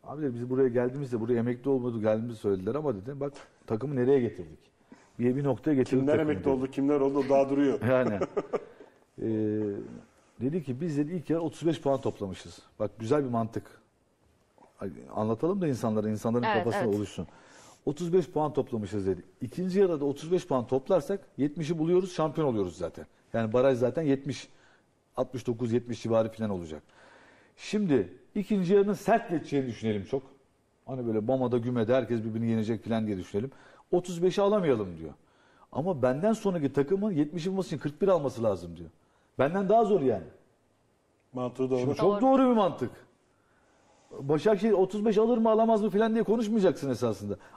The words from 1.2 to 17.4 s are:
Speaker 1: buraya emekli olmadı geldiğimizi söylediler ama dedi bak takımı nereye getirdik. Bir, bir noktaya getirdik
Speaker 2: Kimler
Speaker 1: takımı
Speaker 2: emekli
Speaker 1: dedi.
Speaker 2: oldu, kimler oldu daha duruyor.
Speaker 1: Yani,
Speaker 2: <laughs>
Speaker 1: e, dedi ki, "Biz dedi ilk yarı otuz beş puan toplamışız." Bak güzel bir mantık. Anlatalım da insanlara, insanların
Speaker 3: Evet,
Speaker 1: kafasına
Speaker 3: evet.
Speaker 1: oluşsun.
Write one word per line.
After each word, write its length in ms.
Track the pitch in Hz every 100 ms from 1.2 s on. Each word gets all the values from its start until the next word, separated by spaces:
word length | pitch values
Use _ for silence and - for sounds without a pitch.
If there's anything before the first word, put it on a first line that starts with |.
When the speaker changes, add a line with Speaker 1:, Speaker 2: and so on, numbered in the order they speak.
Speaker 1:
buraya 140 | 110 120
emekli 320 | 117 120 135
olmadı 300 | 135 123 117
geldiğimizi 380 | 107 110 120 113
söylediler 360 | 104 95 95
ama 200 | 131 151
dedi 260 | 104 104 143
bak 120 | 143 - - _ -
takımı 300 | 110 135 135
nereye 240 | 123 139
getirdik. 380 | 117 - 82 78 _ _ _ - _ -
Bir, 180 | 120 127
bir 80 |
noktaya 300 | 143 120 -
getirdik 240 | 143 123 131
Speaker 2:
Kimler 120 | 135
Speaker 1:
takımı 180 | 156 156
Speaker 2:
emekli 120 | 139
Speaker 1:
dedi. 40 | 143
Speaker 2:
oldu, 120 | 131 131
kimler 300 | 139 139 147
oldu 240 | 135 143 135
daha 200 | 139 135
duruyor. 300 | 139 143 117 110
Speaker 1:
Yani, 260 | 127 127
Speaker 2:
<laughs> 1040 | 110 - - - - - - - _ _ -
Speaker 1:
e, 100 | 110 110 107 107 104 101 110 117 - _ _ _
dedi 220 | 120 170
ki, 180 | 139 127
"Biz 180 | 175 147
dedi 140 | 151
ilk 180 | 180 -
yarı 120 | 160
otuz 240 | 165 - 156
beş 140 | 160
puan 200 | 143 135
toplamışız." 640 | 120 98 98 87 87 - - _
Bak 120 | 104 -
güzel 260 | 113 147
bir 60 | 135
mantık. 500 | 120 117 - - - _ _ _ _ _ _ _ _ - _ 101 60 65
Anlatalım 460 | - 107 113 160 202
da 80 | 170
insanlara, 400 | 123 117 107 107
insanların 360 | 107 117 120
Speaker 3:
Evet, 200 | 120 214
Speaker 1:
kafasına 180 | 175 107
Speaker 3:
evet. 120 | 117 101
Speaker 1:
oluşsun. 300 | 104 - 87 -